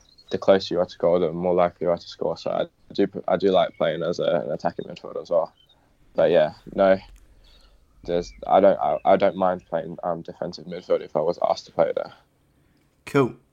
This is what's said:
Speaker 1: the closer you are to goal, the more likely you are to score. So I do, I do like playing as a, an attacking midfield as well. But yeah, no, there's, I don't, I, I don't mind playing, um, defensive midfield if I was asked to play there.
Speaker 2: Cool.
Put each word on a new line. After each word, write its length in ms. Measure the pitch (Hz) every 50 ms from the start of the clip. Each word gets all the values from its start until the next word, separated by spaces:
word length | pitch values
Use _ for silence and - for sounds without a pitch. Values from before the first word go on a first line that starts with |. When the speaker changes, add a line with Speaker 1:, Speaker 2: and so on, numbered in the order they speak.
| _ _ _ _ _ -
Speaker 1:
the 80 | - 95
closer 360 | - - 98 95 - - 85
you 60 | 85
are 60 | 90
to 120 | 90 - -
goal, 220 | - 90 85 90
the 100 | 90 80
more 240 | 80 85 87 90 90
likely 300 | 90 90 87 85 - -
you 60 | 87
are 80 | 85 85
to 100 | - -
score. 280 | - - - 82 82
So 140 | - - -
I 160 | - - - - _ _ _ - -
do, 120 | - 101 196 - - - -
I 80 | 92
do 140 | 90 92 98
like 260 | 92 90 82 78 -
playing 260 | - 85 82 80 80 82
as 160 | 80 87 -
a, 240 | 76 80 82 82 57
an 40 | 62
attacking 360 | 76 - - 82 80 - -
midfield 340 | - - - - - - -
as 100 | 78 -
well. 220 | 87 82 80 - _ _ _ _ _ _ _ _ _ _ _ _ -
But 140 | - 82 78
yeah, 240 | 82 85 78 76 78 - - - -
no, 240 | - 98 95 95 95 - - - - - _ _ _ _ _ - - _ _ _ _ _ _ _ _ -
there's, 280 | - 85 87 87 - - - -
I 140 | - - 95
don't, 180 | 98 98 92 -
I, 180 | - 73 73 69 -
I 120 | - 98
don't 200 | 95 98 98 80
mind 300 | 92 95 92 90 92 - -
playing, 300 | - 82 80 82 87 - -
um, 200 | 87 85 82 82
defensive 420 | - - - - 87 87 - 78
midfield 380 | 85 87 87 92 - 90 82 -
if 120 | - -
I 60 | 76
was 180 | 76 82 87 - - -
asked 180 | - - -
to 60 | - -
play 200 | - 82 - -
there. 200 | - - - - - _ _ _ _ _ _ _ _ _ _ _ _ _ _ _ _ -
Speaker 2:
Cool. 280 | - - 143 135 113 - - _ _